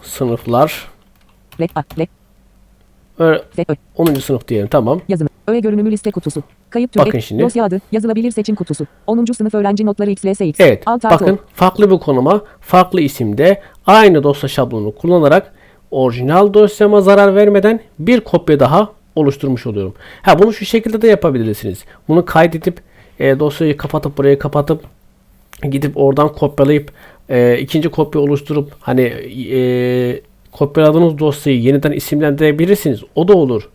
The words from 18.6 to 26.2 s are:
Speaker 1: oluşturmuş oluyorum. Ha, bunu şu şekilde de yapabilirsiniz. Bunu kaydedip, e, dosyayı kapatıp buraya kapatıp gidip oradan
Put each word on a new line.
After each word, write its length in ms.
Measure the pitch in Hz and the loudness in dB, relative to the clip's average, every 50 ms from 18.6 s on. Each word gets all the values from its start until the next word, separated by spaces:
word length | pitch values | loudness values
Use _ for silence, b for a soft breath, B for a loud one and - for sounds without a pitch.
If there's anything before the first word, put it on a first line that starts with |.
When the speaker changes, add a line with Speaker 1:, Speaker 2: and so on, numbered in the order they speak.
| 143 135 151 190 214 208 - _ _ _ _ | 2 2 4 2 0 0 -6 _ _ _ _
Speaker 1:
oluşturmuş 520 | 160 151 139 139 - - 135 127 117 - | 0 0 0 -2 -2 -4 -4 -4 -4 -6
oluyorum. 260 | 123 104 104 95 90 98 B B B B B | -8 -6 -6 -6 -8 -10 B B B B B
Ha, 180 | B 196 165 156 | B 2 4 4
bunu 140 | 202 226 208 | 4 2 2
şu 120 | - 208 | -4 -6
şekilde 360 | - - 226 220 226 214 214 | -2 -2 -2 -2 -2 -4 2
de 60 | 220 | 4
yapabilirsiniz. 800 | 226 208 202 - 165 135 120 113 110 104 - - 101 90 - - b b b b | 2 2 4 0 -2 -2 -2 -2 -4 -6 -6 -8 -10 -10 -10 -14 b b b b
Bunu 180 | - 156 175 175 | 0 0 0 0
kaydedip, 560 | - - 160 165 170 170 160 - 180 170 - b b b b b b b - | 0 2 2 2 2 0 -4 -6 -6 -8 -8 b b b b b b b -2
e, 200 | 135 135 135 135 | 0 0 0 2
dosyayı 380 | 151 147 143 - 165 151 143 | 0 -4 -2 -2 -2 -2 -2
kapatıp 400 | 143 - 139 - 151 - 147 143 | -4 -6 -6 -6 -6 -6 -6 -4
buraya 220 | - 135 139 143 139 | 0 2 2 2 2
kapatıp 440 | - 143 - 147 147 151 160 156 - - _ _ _ _ _ _ _ _ _ _ _ _ - - - | 0 -4 -2 -2 -2 -2 -4 -6 -6 -20 _ _ _ _ _ _ _ _ _ _ _ _ -14 -8 -8
gidip 340 | 139 135 139 147 143 143 | -6 -4 -4 -4 -4 -2
oradan 360 | 147 139 139 135 143 | 0 0 2 2 2